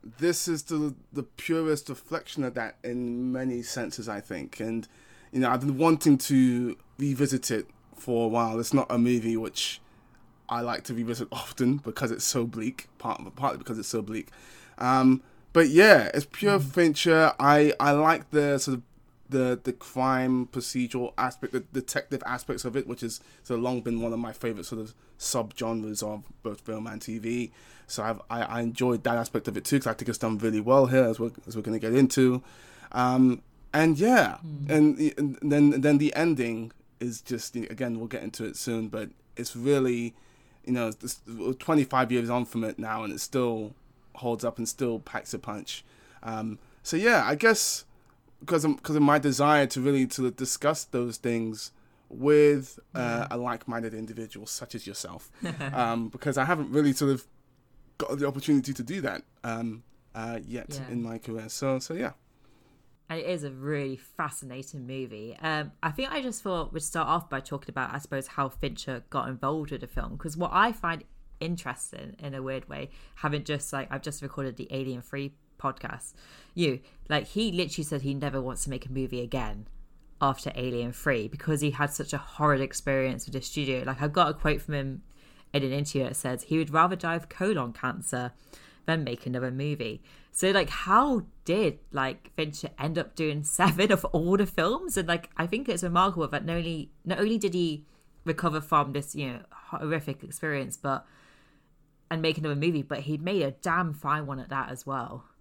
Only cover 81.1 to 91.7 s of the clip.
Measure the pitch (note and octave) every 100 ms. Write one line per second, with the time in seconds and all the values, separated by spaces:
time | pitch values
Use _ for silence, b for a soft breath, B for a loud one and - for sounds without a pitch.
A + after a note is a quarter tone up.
81.1 | B2 G#2 C#3 - D3+ D3 B2+ C#3+ - C#3
82.1 | C#3+ - - D3+ C#3 C3+ - - C3+ C3
83.1 | B2+ - C3 - - C#3 B2+ B2+ B2+ D3
84.1 | D3 D#3 D3+ D#3 C#3+ - C#3+ C3+ C3 -
85.1 | b b b b C#3+ C3+ C3+ D3 C#3 B2+
86.1 | - B2+ B2+ - D#3 D#3 D#3 F3 F#3 E3+
87.1 | E3 D#3+ - F#3+ F#3 B2 A2+ B2+ - -
88.1 | B2+ B2 b b b b b - E3 C3+
89.1 | A#2+ - B2 B2+ C3 C#3+ D3 A2+ A2 b
90.1 | b b - F#3 G3 E3+ - - G#3 C#4+
91.1 | A#3+ - - - F#3 F#3+